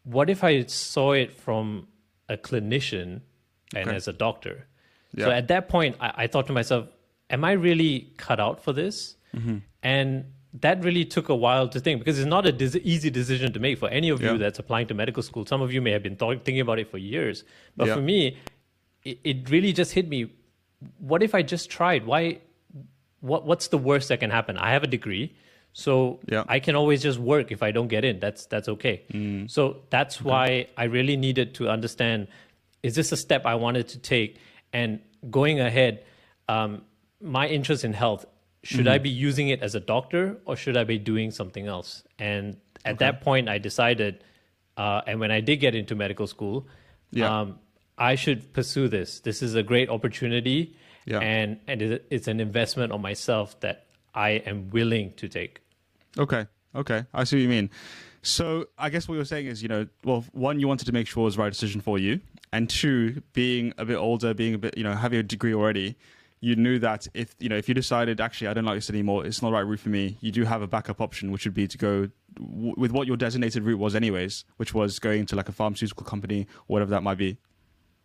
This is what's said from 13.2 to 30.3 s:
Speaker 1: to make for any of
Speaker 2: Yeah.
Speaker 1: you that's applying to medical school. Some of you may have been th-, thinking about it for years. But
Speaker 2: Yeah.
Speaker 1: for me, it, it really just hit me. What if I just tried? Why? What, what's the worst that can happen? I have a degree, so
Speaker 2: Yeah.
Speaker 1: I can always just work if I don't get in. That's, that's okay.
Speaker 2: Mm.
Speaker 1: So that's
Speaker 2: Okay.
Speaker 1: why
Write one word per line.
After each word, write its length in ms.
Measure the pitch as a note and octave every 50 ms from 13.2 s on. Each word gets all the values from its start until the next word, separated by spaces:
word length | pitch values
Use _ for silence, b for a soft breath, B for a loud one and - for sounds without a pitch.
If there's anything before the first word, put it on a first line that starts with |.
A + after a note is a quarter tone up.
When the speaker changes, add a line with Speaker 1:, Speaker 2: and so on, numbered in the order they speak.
| B2 B2 C3 B2 C3 B2 G#2
Speaker 1:
to 60 | G#2
make 200 | A#2 C#3 B2+ -
for 100 | - G2
any 200 | A#2+ C#3+ E3 E3
of 120 | D3 B2
Speaker 2:
Yeah. 120 | - A2+ A2+
Speaker 1:
you 40 |
that's 220 | A2 G#2 G#2 - -
applying 260 | - - A#2 A2+ A#2+ A2
to 40 | A2
medical 300 | G#2 A2 B2+ A2+ B2+ A2+
school. 240 | - - A#2+ G2+
Some 160 | - C#3 C3+ C3
of 100 | B2 B2+
you 80 | C3
may 80 | B2+ A2+
have 140 | G#2 G#2 G2+
been 140 | F#2+ G2
th-, 240 | - A2+ A2+ C3 A#2+ -
thinking 180 | C3 C3 C3
about 160 | B2+ A#2 A2
it 100 | A2 G#2+ -
for 80 | - F#2+
years. 440 | F#2+ G2 B2 E3 E3 - - - - b b b b b b
But 120 | - A#2
Speaker 2:
Yeah. 80 | A2 A2
Speaker 1:
for 60 | C#3+
me, 360 | C3+ D#3 G3+ G3 D3+ B2+ - B B B B B B _ _ _ _ _ _ _ -
it, 140 | C#3 B2 - -
it 260 | D#3 C3 C3 B2+ B2+
really 220 | D3+ F3+ G3 G3+
just 220 | D#3+ E3+ F3 - -
hit 160 | F3+ F#3+ D#3+
me. 200 | C#3+ B2+ A#2 A2 - _ _ _ _ _ _ _ _ - C#3 C3 -
What 260 | - F#3 C3 D#3+ F3 A3
if 100 | G#3+ A3
I 80 | F#3+
just 280 | D3+ - F3 E3 - -
tried? 360 | - - E3+ F3+ F3 B2+ A2
Why? 340 | A2+ C3+ D#3+ E3+ E3+ D#3+ - - _ _ _ _ _ - C#3 C3+ - _ _ _ _ _ -
What, 240 | - B2+ D3+ D#3 -
what's 240 | D3+ F3 E3+ - -
the 80 | -
worst 320 | C#3+ B2+ C3+ C#3+ C#3 C3 -
that 100 | B2+ A#2
can 100 | B2 G#2
happen? 280 | A2+ A#2 A2 - F#2
I 140 | F#2 - A2+
have 120 | C3 C#3+ D3
a 40 |
degree, 460 | C3 B2 A2 - G#2+ F#2+ G2 C3 E3 - b b b b b b b
so 480 | b - - D3 C3 C3 C3 B2+ B2+ - -
Speaker 2:
Yeah. 160 | - A2 G#2+ - -
Speaker 1:
I 100 | A#2 C#3
can 160 | C3+ E3+ D3
always 260 | D3 D3 D3+ D3 C3+
just 160 | C3+ D3 C3
work 340 | A#2+ A#2+ A#2+ D3 D3+ A#2 -
if 120 | G#2+ - A2+
I 80 | G#2+
don't 160 | G#2+ A#2 A#2+
get 160 | A#2 A2+ G#2+ A#2
in. 160 | B2+ G#2 F2+
That's, 260 | G2+ G#2 - - -
that's 220 | - A#2 G#2+ -
okay. 360 | - G#2+ G#2 - B2+ G2+ - - - -
Speaker 2:
Mm. 360 | G#2 G#2 G#2 G2+ G2 G2+ A2+
Speaker 1:
So 340 | - D3+ C#3 C3+ - - - -
that's 280 | - B2 D3 - -
Speaker 2:
Okay. 120 | - -
Speaker 1:
why 380 | C#3+